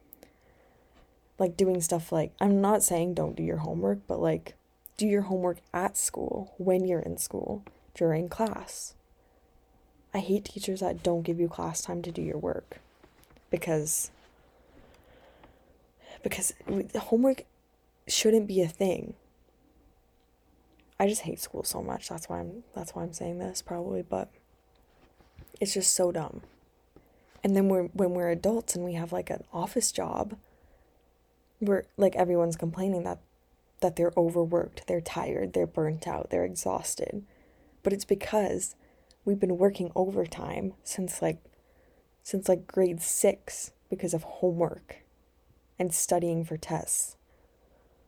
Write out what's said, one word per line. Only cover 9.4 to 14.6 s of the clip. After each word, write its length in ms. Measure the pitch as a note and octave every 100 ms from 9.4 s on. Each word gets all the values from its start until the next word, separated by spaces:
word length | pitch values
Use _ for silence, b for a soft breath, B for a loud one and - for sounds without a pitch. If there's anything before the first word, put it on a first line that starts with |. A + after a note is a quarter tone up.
| b _ _ _ _ _ _
I 60 | G3
hate 260 | F#3+ G3+
teachers 340 | G3+ G3+ G3+ F#3+
that 240 | F#3 E3+
don't 200 | F3+ E3+
give 140 | E3+ E3+
you 120 | E3+
class 320 | E3+ E3 E3
time 200 | - F3
to 100 | E3+
do 80 | E3+
your 160 | D#3 D3+
work, 420 | - - - - _ _ - _ - - _
because, 600 | E3+ E3+ D#3 D3+ - - - - _ _ _